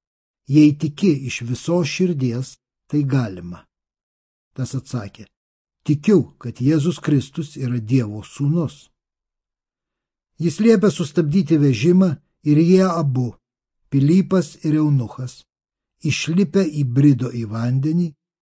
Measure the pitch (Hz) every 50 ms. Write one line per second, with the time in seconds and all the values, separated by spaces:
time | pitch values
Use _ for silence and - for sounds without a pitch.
0 | _ _ _ _ _ _ _ _ _ - 139 151 151 151 147 147 165 151 - -
1 | 202 185 147 131 135 120 - - 120 117 123 - - 165 170 180 160 143 - -
2 | 185 180 165 135 131 120 113 127 131 - - _ _ _ _ _ _ - 147 151
3 | 143 131 139 135 120 101 92 90 87 87 87 82 _ _ _ _ _ _ _ _
4 | _ _ _ _ _ _ _ _ _ _ _ 135 127 - - 127 - - 127 117
5 | 101 101 - - 101 _ _ _ _ _ _ _ _ _ _ _ - - 147 147
6 | - 220 202 160 - - _ _ - 117 - - 123 143 160 151 139 180 - -
7 | - 156 147 131 - - - 165 143 - - 143 131 120 123 120 107 107 135 131
8 | 113 104 104 107 98 - - - 143 143 165 175 151 147 - - - _ _ _
9 | _ _ _ _ _ _ _ _ _ _ _ _ _ _ _ _ _ _ _ _
10 | _ _ _ _ _ _ _ - 160 170 - - 214 233 226 190 214 190 - -
11 | 160 - - 180 165 147 156 196 139 143 165 147 147 139 120 104 135 175 180 185
12 | 190 175 135 - _ _ _ _ - 147 147 151 165 175 185 185 190 185 165 170
13 | 151 135 123 127 123 110 - _ _ _ _ _ _ _ _ _ _ - 139 139
14 | 135 151 175 196 175 143 190 185 143 - - - - 156 147 156 151 151 143 131
15 | 113 104 - - 127 123 - - _ _ _ _ _ _ _ _ _ _ _ _
16 | - 147 - - - 156 165 190 202 - - 196 190 156 151 147 139 123 117 139
17 | 147 147 135 110 131 123 120 120 113 101 107 113 120 123 127 135 135 156 165 175
18 | 175 160 - _ _ _ _ _